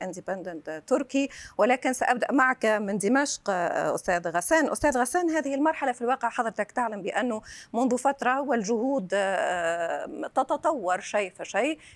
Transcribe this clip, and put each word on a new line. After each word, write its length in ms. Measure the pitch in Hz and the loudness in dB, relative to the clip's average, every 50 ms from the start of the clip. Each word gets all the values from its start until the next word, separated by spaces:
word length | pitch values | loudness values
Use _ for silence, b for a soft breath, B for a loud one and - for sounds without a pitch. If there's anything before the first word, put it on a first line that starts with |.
اندبندنت 800 | 190 185 175 190 - - 190 190 165 185 170 156 - 156 156 156 - | -6 -8 -10 -8 -6 -6 -6 -6 -6 -10 -10 -10 -10 -8 -10 -8 -2
تركي، 420 | - 262 311 277 - - 277 277 269 B B B B B B | 0 0 0 0 0 0 0 0 0 B B B B B B
ولكن 340 | 208 240 262 254 - 262 | 4 4 4 2 2 -2
سأبدأ 400 | 254 - - - 247 233 - - | 0 0 2 2 2 2 0 0
معك 340 | 254 277 262 208 - - - | 2 4 4 4 2 2 2
من 320 | 220 214 208 214 196 208 196 | 2 2 2 0 -2 -2 0
دمشق 520 | 185 202 254 277 294 277 - - - 202 | 2 2 4 2 2 0 -2 -6 -4 -2
أستاذ 760 | 190 180 170 - - - 160 156 123 - - - 180 175 170 170 | 0 0 0 0 0 0 0 0 0 -2 0 0 0 0 0 0
غسان. 420 | 160 175 175 - 320 320 285 - | -2 0 2 4 4 4 4 2
أستاذ 280 | - - - 294 262 247 | 0 0 0 2 2 2
غسان، 320 | 247 - - 359 359 330 | 0 2 0 0 2 2
هذه 240 | 311 311 262 277 277 | 0 0 0 0 0
المرحلة 380 | 269 302 320 320 - 294 262 | 2 2 2 2 0 -2 -2
في 100 | 240 - | -2 -2
الواقع 260 | 240 240 262 - 240 226 | 0 -2 0 0 -2 -4
حضرتك 420 | - 254 233 220 - - 202 - | -2 -2 -2 -2 -2 -4 -6 -4
تعلم 320 | - 254 240 226 214 202 | -2 -2 -2 -2 -2 -6
بأنه 400 | 175 190 - 196 233 247 214 214 B B B B B B | -6 -4 -2 -2 0 0 -2 -4 B B B B B B
منذ 260 | - 226 262 240 247 240 | -2 0 2 2 2 2
فترة 420 | - 277 277 - 247 247 262 277 | 2 0 0 2 0 0 0 0
والجهود، 680 | 294 285 247 233 190 196 240 214 240 269 277 262 190 170 196 | 0 0 0 0 0 0 0 0 0 0 0 -2 -2 -2 0
آه، 920 | 202 196 196 190 - - - 180 175 170 165 170 170 170 165 147 147 - - - - - - - | 0 0 2 0 0 0 0 0 0 0 -2 0 -2 -2 -2 -4 -4 -6 -8 -8 -8 -8 -4 0
تتطور 680 | 262 269 - 311 277 - 330 330 254 180 180 180 185 | 0 0 0 0 0 0 0 0 0 0 -2 -2 -2
شيء 300 | - - - 208 202 180 | -2 -2 -2 -2 -2 -2
فشيء 480 | - - 160 - - 196 247 302 320 - B B B | -6 -10 -10 -4 0 0 0 0 -2 -4 B B B